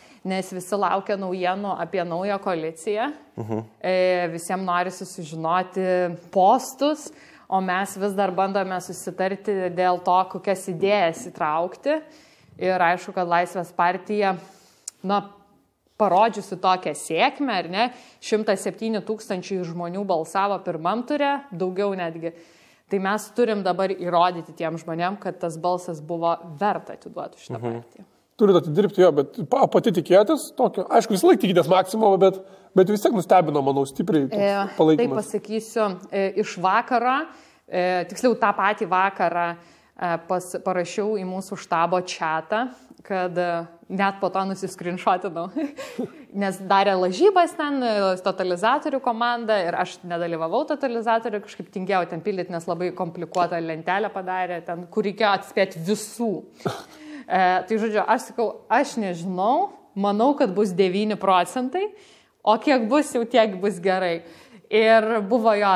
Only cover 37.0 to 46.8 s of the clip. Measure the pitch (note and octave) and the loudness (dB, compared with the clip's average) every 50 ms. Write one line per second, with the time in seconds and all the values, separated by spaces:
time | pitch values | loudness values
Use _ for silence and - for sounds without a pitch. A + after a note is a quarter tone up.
37 | A#3+ B3+ B3+ C#4+ D#4+ E4 - - - _ _ _ _ - - F3+ F3+ F3+ F#3 F3+ | 2 2 0 0 -2 -6 -10 -20 -20 _ _ _ _ -6 -2 0 0 0 0 -2
38 | F3 F3 G3+ - - B3+ A3+ A3+ A3+ G3+ G3+ - F#3+ G3+ G#3+ G#3 G#3+ E3 F#3 F#3 | -2 -4 -4 0 0 2 2 4 2 2 2 2 2 0 0 0 -2 0 2 2
39 | F#3+ G3 G3 - F#3+ E3+ E3+ F3 F3 E3+ E3 E3+ - - - _ _ _ _ - | 2 2 0 0 0 0 0 0 -2 -4 -4 -8 -14 -20 -20 _ _ _ _ -6
40 | - F3 E3+ E3 E3+ - F#3+ F3+ F3+ F3+ - F3+ - G3 F3+ F3+ F3 F3 - - | -4 -4 -4 -4 -4 -4 -4 -4 -4 -6 -8 -6 -4 -2 -2 -2 -2 -2 -4 -4
41 | G3+ G#3+ A3 G3+ F#3 F#3 F#3 F#3+ F#3+ - G#3 - - - F3 E3 E3 E3+ F#3 F3+ | -2 -2 -2 -4 -4 -6 -6 -8 -8 -8 -10 -12 -6 -2 0 2 2 2 2 0
42 | F3+ F3+ - - E3+ D#3+ D#3+ D#3+ D#3+ - G#3+ A3 C4 B3 B3+ - - - - - | -2 -4 -6 -4 -2 -2 -2 -2 -4 -2 -2 -2 -2 -4 -8 -14 -20 -20 -20 -18
43 | - - G3+ F#3 F3+ F#3 E3+ F3+ F3 F3 E3+ E3+ E3+ E3 - - - - F#3 F#3+ | -10 -6 -4 -2 -2 -2 -2 -2 -2 -2 -2 -4 -6 -8 -14 -20 -12 -6 -2 0
44 | G3 G3 G3 G3 G3+ F3+ F#3 F#3+ F#3+ G3 F#3+ F#3+ G3 F3+ - - F3 F3 F3 F3 | 0 0 0 0 -2 -2 0 -2 -2 -2 -4 -6 -8 -10 -10 -8 -6 -6 -6 -2
45 | - G#3+ F#3 F#3 F#3 G3 D#3+ E3 E3+ F#3+ - D4 D#4+ C#4 - - C5+ - - - | 2 2 2 2 0 -4 -6 -6 -8 -6 -6 -6 -6 -6 -6 -10 -14 -10 -8 -8
46 | - - - - C4 - - G3 G3+ G3 F#3 F#3+ F#3+ F#3 G3 G3 | -8 -8 -10 -14 -20 -10 -6 -4 -2 -2 -4 -4 0 2 4 4